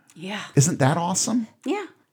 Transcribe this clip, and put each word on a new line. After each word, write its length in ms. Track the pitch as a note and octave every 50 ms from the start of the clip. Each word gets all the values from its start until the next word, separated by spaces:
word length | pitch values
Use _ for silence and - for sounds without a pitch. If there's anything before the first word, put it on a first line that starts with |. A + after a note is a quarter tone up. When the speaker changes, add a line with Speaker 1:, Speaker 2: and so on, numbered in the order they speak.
| _ _ -
Speaker 1:
Yeah. 260 | D#3+ F3 F#3+ G#3+ G3 - - -
Speaker 2:
Isn't 240 | C#3+ C3+ E3+ C#3+ B2
that 180 | C3+ C3 D#3
awesome? 500 | E3+ E3+ F3+ F#3 - - A3 A3+ B3+ A3 - _ _ -
Speaker 1:
Yeah. 200 | B3+ F#4 G#4 F#4 - - _ _ _